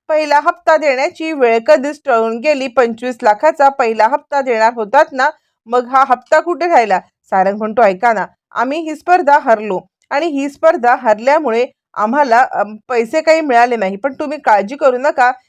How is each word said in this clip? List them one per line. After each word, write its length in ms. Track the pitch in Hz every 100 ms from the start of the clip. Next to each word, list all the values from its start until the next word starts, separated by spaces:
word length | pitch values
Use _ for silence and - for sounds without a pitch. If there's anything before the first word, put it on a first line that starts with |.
| -
पहिला 300 | 311 302 294
हप्ता 360 | 311 339 - 311
देण्याची 540 | 294 254 320 - 320
वेळ 240 | 302 233 233 233
कधीच 320 | 302 285 294 277
टळून 320 | 226 226 226
गेली. 280 | 294 277 269
पंचवीस 480 | 262 240 226 247 240
लाखाचा 480 | 233 208 311 320 277
पहिला 360 | 269 226 220 220
हप्ता 340 | 285 - 277
देणार 320 | 262 226 220
होतात 380 | 233 208 269 320
ना, 160 | 262 285 - _ _ 226
मग 200 | 247 240
हा 160 | 262 262
हप्ता 320 | 254 - 311
कुठे 260 | 330 277 349
राहिला?" 320 | 302 214 185 - _ _
सारंग 260 | 190 190 208
म्हणतो, 240 | 220 220
"ऐका 300 | 208 185 240
ना, 120 | 208 175 _ _
आम्ही 260 | - 254 311
ही 140 | 311 311
स्पर्धा 420 | - 359 285 294
हरलो 380 | 262 214 214 180 - _ -
आणि 160 | 269 339
ही 200 | 277 285
स्पर्धा 460 | - 320 339 240 262
हरल्यामुळे 680 | 240 208 247 311 277 226 254 _ _ -
आम्हाला, 440 | 220 277 277 226 -
अम, 220 | - 208 214 -
पैसे 320 | 240 226 320
काही 200 | 320 320
मिळाले 340 | 302 233 247 233
नाही, 200 | 190 196
पण 180 | 285
तुम्ही 240 | - 302 294
काळजी 340 | 262 208 202 285
करू 220 | 285 247
नका, 320 | 285 320 247 247